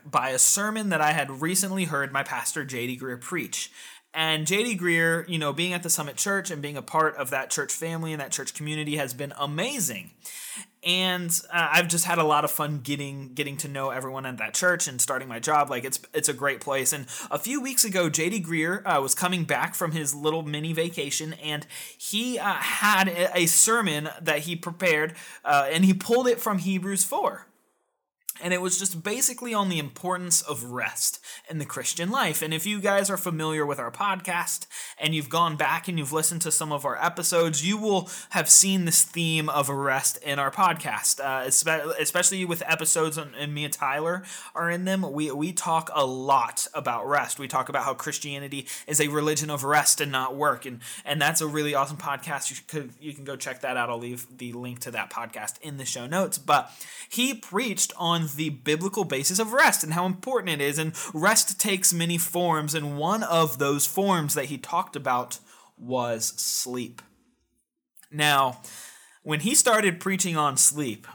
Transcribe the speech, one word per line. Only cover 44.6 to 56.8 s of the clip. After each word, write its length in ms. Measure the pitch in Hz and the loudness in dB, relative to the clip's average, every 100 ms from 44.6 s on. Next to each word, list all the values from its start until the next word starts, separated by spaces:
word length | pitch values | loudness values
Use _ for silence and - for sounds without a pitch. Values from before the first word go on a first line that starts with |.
| 170 | -2
in 160 | 175 185 | -2 0
them. 260 | 190 170 | -2 -2
We, 180 | 143 151 | -2 -2
we 220 | 139 160 | -2 -2
talk 360 | 165 175 160 160 | -2 0 0 0
a 100 | 151 | 0
lot 600 | 135 131 135 135 113 - - | 0 0 2 2 2 -2 -4
about 320 | 151 131 120 120 | -4 -2 -2 2
rest. 320 | 143 113 - | 0 0 -4
We 80 | 135 | -2
talk 220 | 135 127 | -2 0
about 160 | 143 | -2
how 100 | 139 | -2
Christianity 720 | 131 156 147 147 139 139 139 127 - - | -4 -6 -8 -8 -8 -8 -8 -10 -12 -2
is 120 | 147 | 2
a 60 | 151 | 2
religion 440 | 151 151 151 151 | 2 0 0 -2
of 120 | 143 | -2
rest 380 | 139 151 - - | 2 4 6 2
and 100 | 143 | 2
not 240 | 135 131 | 0 0
work. 320 | 139 147 120 131 | 2 2 2 -4
And, 140 | 120 - - | -12 -14 -12
and 180 | 147 151 | -4 2
that's 200 | 147 160 | 4 4
a 40 | 156 | 0
really 300 | 151 147 139 | 0 0 2
awesome 220 | 139 147 | 0 -2
podcast. 520 | 147 139 165 139 - | -6 -6 -4 -4 -4
You 60 | 127 - | -8 -8
could, 280 | 156 127 123 | -8 -8 -12
you 140 | 151 | -12
can 120 | 135 | -12
go 120 | 139 131 | -10 -8
check 240 | 143 127 | -8 -6
that 160 | 135 127 | -2 0
out. 120 | 120 | 0
I'll 100 | 117 | -2
leave 280 | 120 120 - - | -6 -10 -12 -12
the 140 | 120 | -12
link 280 | 120 123 123 | -10 -10 -10
to 100 | 131 | -8
that 180 | 113 95 | -6 -6
podcast 500 | - 117 113 107 - | -6 -8 -8 -8 -10
in 160 | 151 143 | -12 -8
the 80 | |
show 240 | 127 127 127 | -6 -6 -2
notes. 300 | 175 180 - | 0 0 -2
But 340 | 156 143 - - | 2 2 2 -10